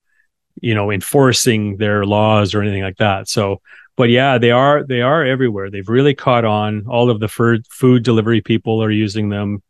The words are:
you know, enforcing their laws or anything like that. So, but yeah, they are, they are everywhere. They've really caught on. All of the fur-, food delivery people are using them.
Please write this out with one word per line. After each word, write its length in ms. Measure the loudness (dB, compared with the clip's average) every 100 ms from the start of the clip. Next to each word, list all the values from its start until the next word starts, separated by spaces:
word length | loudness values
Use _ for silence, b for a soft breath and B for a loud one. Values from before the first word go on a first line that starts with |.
| _ _ _ _ _ -8
you 140 | -4
know, 160 | -2 -2
enforcing 840 | -4 -2 2 2 2 0 0 -2 -2
their 280 | -2 0
laws 480 | 0 2 2 2 2
or 80 | 0
anything 200 | -2 -4
like 140 | -6 -2
that. 320 | -2 -2 -4
So, 320 | -4 -2 -4 B B B -2
but 120 | 2
yeah, 300 | 4 2 2
they 120 | 2
are, 320 | 4 4 2
they 200 | -2 -2
are 220 | 0 0
everywhere. 460 | 0 0 -2 -4 -8
They've 180 | -10 -2
really 260 | 0 2
caught 300 | 0 0 0 2
on. 380 | 0 -2 -6 -4
All 220 | 0 0
of 100 | 0
the 80 | -4
fur-, 300 | 0 0 0 -4
food 340 | 0 2 4
delivery 380 | 2 0 2 -2
people 420 | 0 -2 -2 -2
are 80 | 0
using 380 | -2 -2 -4 -4
them. 340 | -4 -6 -8